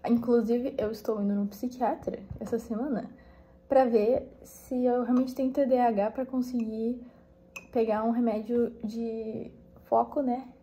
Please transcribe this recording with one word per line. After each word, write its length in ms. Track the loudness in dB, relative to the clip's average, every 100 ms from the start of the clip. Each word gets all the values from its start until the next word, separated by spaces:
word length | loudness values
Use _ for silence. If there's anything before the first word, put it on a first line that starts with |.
Inclusive, 680 | 2 0 4 2 4 0 0 -2
eu 120 | -4
estou 320 | -4 -4 -2
indo 100 | 0
no 140 | 0 -2
psiquiatra 720 | -4 -8 -2 -2 -2 -6 -8 -12 -12
essa 180 | -6 -6
semana 500 | -4 -6 -2 -4 -6 -18 -20 -20 -20 -20 2
pra 160 | 4
ver 420 | 6 4 4 2 -2 -18
se 420 | -20 -20 -6 0
eu 200 | 2 2
realmente 280 | 2 2 2
tenho 200 | -2 -2
T 120 | 2
D 140 | 2 4
A 80 | 4
H 220 | 2 0
pra 160 | -2 -4
conseguir 760 | -4 -2 -4 -4 -2 -4 -4 -10 -20 -20 -20 -20 -20 -4
pegar 320 | 0 2 2
um 80 | 0
remédio 600 | 2 2 0 0 0 0 -2
de 720 | -8 -6 -6 -6 -8 -8 -12 -16 -20 -20
foco, 380 | 0 2 2 0
né? 260 | -2 -4 -6 -20